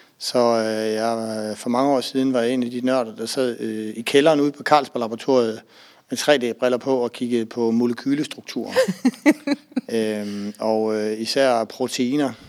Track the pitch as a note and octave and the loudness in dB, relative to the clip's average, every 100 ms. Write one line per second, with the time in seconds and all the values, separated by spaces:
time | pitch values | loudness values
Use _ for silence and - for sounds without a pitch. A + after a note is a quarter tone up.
0 | - _ - B2 A#2 A2+ A2 A2 A2 A2 | -20 _ -2 2 4 4 0 -2 -2 -2
1 | A#2 A2+ A2+ A2 G#2+ G#2 A#2+ A#2+ C#3 C3 | -2 -2 -4 -6 -6 -6 -2 0 2 2
2 | - C3 C3+ B2+ A#2 B2+ A#2+ B2 B2+ C3 | 0 -2 0 2 0 0 -2 -2 0 0
3 | A2+ G#2+ A2+ C3+ B2 A2+ A2+ A2 G#2+ A2+ | -2 -6 -6 -2 -2 -2 -6 -6 -6 -8
4 | - C#3 D#3+ D3 C#3+ C#3 A#2+ D3+ C3 B2 | 2 4 6 4 2 -2 2 2 2 -4
5 | A2+ A2+ - B2+ A2+ A2 - - - - | -4 -4 2 2 2 -2 -14 -20 -20 -20
6 | _ B2+ - C#3 A#2+ - B2 B2 C#3 C3 | _ -2 2 4 2 0 0 0 0 0
7 | A#2 - A#2+ A#2+ A2+ A#2+ A2+ A#2 A#2+ A#2 | 0 -4 -2 0 -2 0 2 2 2 0
8 | C3+ D3 - - - B2 A2 C5 B4 - | -2 -2 -2 -8 -10 -8 -2 0 0 2
9 | B3 - C#4+ - C#4+ - _ B3 - A2+ | 0 2 2 2 -2 -6 _ -10 -4 -2
10 | G#2+ G#2+ G#2 G2+ G2+ - A2 A2 A2 G#2+ | -2 -2 -6 -8 -8 -4 0 0 0 0
11 | G#2+ A2 A2+ C#3 C3+ A#2 A2 - B2 - | -2 -4 -2 2 2 2 -2 -4 -4 -2
12 | B2 D3 C3+ A2 | 0 0 -2 -6